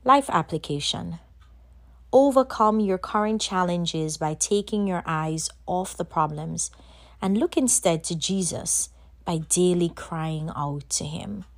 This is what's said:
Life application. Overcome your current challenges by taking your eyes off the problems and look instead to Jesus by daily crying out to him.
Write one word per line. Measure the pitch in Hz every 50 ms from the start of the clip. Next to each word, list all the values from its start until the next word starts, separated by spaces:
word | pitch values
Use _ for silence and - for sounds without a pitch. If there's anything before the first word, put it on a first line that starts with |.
| -
Life | 254 262 285 269 -
application. | - 170 156 - 165 160 - - 147 147 143 - - - 170 175 170 165 - _ - - - - - - - - - - - - - - - - -
Overcome | 254 277 285 254 262 262 262 - - 220 214 214 220
your | 214 196 185
current | 185 - - - 214 214 214 220 214
challenges | - - 202 185 180 175 175 175 175 165 - 160 156 156 156
by | - 165 151
taking | 156 - - - 208 202 202 - - 208 202
your | 196 180 175 -
eyes | - 160 156 156 160 160 160 - - - - -
off | - 180 180 185 - -
the | - 170
problems | - - 170 156 151 151 151 156 165 165 165 - - - - - - - - - - - -
and | - 190 196
look | 220 294 349 - 330
instead | 262 240 - - - 185 165 156 -
to | - 175
Jesus | 160 - - 190 190 185 165 - - - - - - - - - - - - - - -
by | - 175
daily | 160 160 - - 180 180 180 180 180 170 165
crying | - - - - 170 160 160 160 160 156 156 160 -
out | 139 143 143 143 143 143 -
to | - - 160
him. | 151 156 - - 202 208 208 180 - -